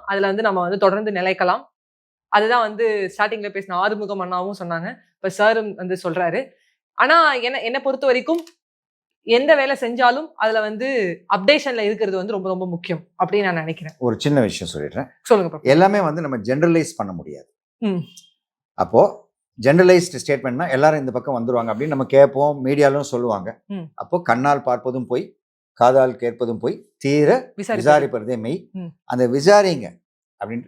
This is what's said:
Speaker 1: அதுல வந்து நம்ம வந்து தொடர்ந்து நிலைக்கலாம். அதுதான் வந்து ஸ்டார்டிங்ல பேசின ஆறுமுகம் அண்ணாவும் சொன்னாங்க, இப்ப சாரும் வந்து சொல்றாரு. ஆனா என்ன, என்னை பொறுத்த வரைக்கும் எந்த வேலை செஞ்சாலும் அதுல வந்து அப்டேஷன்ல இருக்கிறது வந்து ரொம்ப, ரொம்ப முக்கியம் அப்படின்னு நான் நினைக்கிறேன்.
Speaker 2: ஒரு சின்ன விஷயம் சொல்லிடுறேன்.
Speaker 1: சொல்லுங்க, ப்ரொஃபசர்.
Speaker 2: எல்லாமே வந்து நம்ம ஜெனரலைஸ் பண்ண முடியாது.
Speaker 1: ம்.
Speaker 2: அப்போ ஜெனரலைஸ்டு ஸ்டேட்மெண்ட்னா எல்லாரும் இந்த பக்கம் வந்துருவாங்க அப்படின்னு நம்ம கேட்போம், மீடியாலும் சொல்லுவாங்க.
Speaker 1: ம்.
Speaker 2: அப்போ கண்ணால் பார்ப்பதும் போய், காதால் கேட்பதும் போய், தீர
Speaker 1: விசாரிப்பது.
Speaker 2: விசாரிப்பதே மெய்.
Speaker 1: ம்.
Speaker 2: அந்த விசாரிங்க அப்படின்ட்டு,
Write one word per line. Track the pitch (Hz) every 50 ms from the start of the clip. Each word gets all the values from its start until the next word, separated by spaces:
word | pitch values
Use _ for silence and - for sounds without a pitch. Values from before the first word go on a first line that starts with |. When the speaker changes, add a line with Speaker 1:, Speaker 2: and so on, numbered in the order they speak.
| -
Speaker 1:
அதுல | - 196 196 196 196
வந்து | 196 208
நம்ம | 226 214 190 185
வந்து | 175 175 196 196
தொடர்ந்து | 208 190 185 208 220 214
நிலைக்கலாம். | 202 180 180 185 185 185 190 180 185 254 277 _ _ _ _ _ _ _ _ _ _ _ _ _
அதுதான் | - 208 214 220 240 247 226 214
வந்து | 214 208 233 220 214 202 190 180 - -
ஸ்டார்டிங்ல | 208 214 226 220 202 202
பேசின | 196 196 196 196
ஆறுமுகம் | 185 180 190 214 220 208 214 190 202 196
அண்ணாவும் | 180 180 180 180 185 196 208 -
சொன்னாங்க, | 185 170 170 165 170 208 247 - _ _ _
இப்ப | _ - 190
சாரும் | 190 - 208 214 226 226 220 208 190
வந்து | - 185 180 185 180 -
சொல்றாரு. | 180 160 185 180 170 165 226 269 - _ _ _ _ _ _ _ _
ஆனா | _ - 233 269 320 339 320 302 269
என்ன, | 247 226 247 269 254
என்னை | 208 233 247 277
பொறுத்த | 262 269 277 269 277
வரைக்கும் | 269 240 254 226 - 330 339 330 - _ _ _ _ _ _ _ _ _ _ _ _ _ _ - 208
எந்த | 226 240 277 311 320
வேலை | 285 269 277 277 269
செஞ்சாலும் | 254 233 240 233 254 240 247 277 320 311 _
அதுல | - 214 220 220 220
வந்து | 214 214 214 208 247 269 277 240 202 180 165 - _ - 190
அப்டேஷன்ல | 196 190 196 294 302 294 277 247 226
இருக்கிறது | 214 202 220 208 220 196 190 185
வந்து | 180 214 220
ரொம்ப, | 196 185 190
ரொம்ப | 185 185 185 180
முக்கியம் | 170 170 175 - 175 156 - _ _ - 185
அப்படின்னு | 160 185 208 202
நான் | 190 175
நினைக்கிறேன். | 165 156 160 160 - 165 151 - -
Speaker 2:
ஒரு | 127 120 110 -
சின்ன | - 147 147 139
விஷயம் | 113 92 - - 92 82 -
சொல்லிடுறேன். | 76 73 71 80 107 139 - _ _ -
Speaker 1:
சொல்லுங்க, | - 240 202 180 165 151 151
ப்ரொஃபசர். |
Speaker 2:
எல்லாமே | - 127 139 160 190 196 202 208
வந்து | 185 156 151 170
நம்ம | 160 143 131 117
ஜெனரலைஸ் | 98 113 127 147 165 170 165 165 147 - -
பண்ண | - 107 95
முடியாது. | 92 82 71 76 71 69 135 _ _ _ _ _ _ -
Speaker 1:
ம். | 226 208 190 180 143 - - - - _ _ _ _ _ _ _ _ _ _
Speaker 2:
அப்போ | - 92 - - 120 190 202 - - - _ _ _ _ _ _ -
ஜெனரலைஸ்டு | 110 131 151 180 185 180 185 175 175 - - 127 - -
ஸ்டேட்மெண்ட்னா | 143 135 - 131 120 131 175 160
எல்லாரும் | 135 131 143 156 156 151
இந்த | 135 127
பக்கம் | 107 123 - 147 135 120
வந்துருவாங்க | 117 117 123 117 113 113
அப்படின்னு | 107 110 139 160
நம்ம | 147 135 131
கேட்போம், | - 135 135 139 135 139 131 143 151 147 139 127
மீடியாலும் | 131 143 143 143 139 139 143
சொல்லுவாங்க. | 139 - 131 120 120 120 107 98 90 107 - _ _ -
Speaker 1:
ம். | 202 190 165 156 _
Speaker 2:
அப்போ | - 120 - - 175
கண்ணால் | 175 - 117 120 131 143 143 143 143
பார்ப்பதும் | 135 123 123 - 131 123 131 123
போய், | - 123 123 - - - _ _ _ _ _ _ _ _
காதால் | - 120 123 131 135 131 127 117
கேட்பதும் | 98 120 120 117 120 123 117 117 98
போய், | - 131 202 - - _ _ _
தீர | - 135 143 151 147 147 226 254 254 - _
Speaker 1:
விசாரிப்பது. | - 196 - 226 196 113 147 151 151 139 127 117 113 107 113 127
Speaker 2:
விசாரிப்பதே | 113
மெய். | 110 117 156 190 - _
Speaker 1:
ம். | - 190 180 170 - _ _
Speaker 2:
அந்த | - 123 123 127 120
விசாரிங்க | 127 139 143 185 202 202 202 190 165 127 107 85 - _ _ _ _ _ _ _ _ -
அப்படின்ட்டு, | 101 101 117 120 -